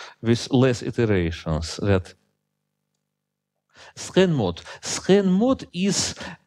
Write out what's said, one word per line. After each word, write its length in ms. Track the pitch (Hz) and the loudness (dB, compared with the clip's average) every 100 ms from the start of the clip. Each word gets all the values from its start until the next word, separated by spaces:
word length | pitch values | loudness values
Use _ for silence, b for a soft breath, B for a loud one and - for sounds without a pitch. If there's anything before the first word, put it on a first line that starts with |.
| B B | B B
with 300 | 113 117 - | 0 0 2
less 320 | 127 131 117 | 2 2 2
iterations. 960 | - 113 113 98 82 82 82 76 80 - | -4 -2 0 2 0 -4 -4 -4 -4 -4
That 380 | 104 95 - - _ _ _ _ _ _ _ _ _ _ _ _ _ _ _ B B | 0 0 -2 -18 _ _ _ _ _ _ _ _ _ _ _ _ _ _ _ B B
scan 400 | B - 175 185 | B -2 2 4
mode. 260 | 147 92 85 - B | 2 0 -4 -12 B
Scan 500 | - - - 196 190 | -8 -4 2 4 4
mode 380 | 185 247 262 - | 2 2 0 -4
is 440 | 175 196 - - - B B | -4 -2 0 -4 -8 B B